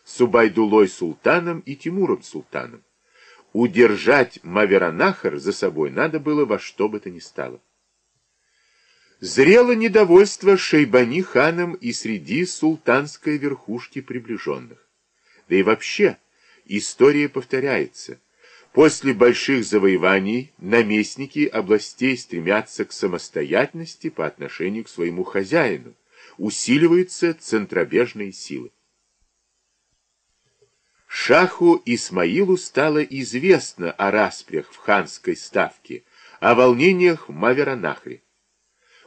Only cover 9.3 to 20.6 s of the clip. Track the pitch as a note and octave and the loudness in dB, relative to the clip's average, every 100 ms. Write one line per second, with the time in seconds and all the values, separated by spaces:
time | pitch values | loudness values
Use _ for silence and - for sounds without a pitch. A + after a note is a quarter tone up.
9.3 | A#2+ C#3+ A3+ B3 A3+ A3+ G#3 G3 F3 G3+ | 4 6 8 6 2 2 4 8 8 6
10.3 | - F#3 F#3+ - D#3 C#3 B2 A#2 D3+ F#3 | 2 2 2 4 2 4 4 4 -2 -2
11.3 | B2 D3 E3+ F3 E3 A#2+ A2+ A2 G#2+ D2 | 0 0 0 -6 -8 -10 -8 -8 -8 -6
12.3 | B2+ F3+ - D#3 D#3 - B2+ D3+ - D#3+ | -6 -6 -4 -4 -2 0 0 -2 -8 -6
13.3 | D3+ C#3 C3+ - A#2+ - C3+ B2+ B2 A2+ | -4 -6 -8 -10 -12 -12 -16 -12 -12 -10
14.3 | G#2+ - C2+ B1 - _ _ _ _ _ | -10 -8 -8 -10 -20 _ _ _ _ _
15.3 | _ - F#2 F#2+ A2 - - F3+ - _ | _ -2 2 2 0 -2 0 0 0 _
16.3 | _ _ _ - G#2 - - C3 D3 D3 | _ _ _ -10 -8 -4 2 4 4 -2
17.3 | C3+ B2 C3 C#3 A2+ C2 - - B1 _ | -6 -6 -4 -2 -2 -4 -10 -20 -20 _
18.3 | _ _ _ _ - D#3 - C#3 G#2+ A#2+ | _ _ _ _ 4 4 4 -4 2 4
19.3 | A#2+ - C3 G#2+ G#2 G2 F#2 F2+ G2 G2 | 2 -2 -2 0 2 2 2 2 0 0
20.3 | A#2+ C3+ _ | -6 -8 _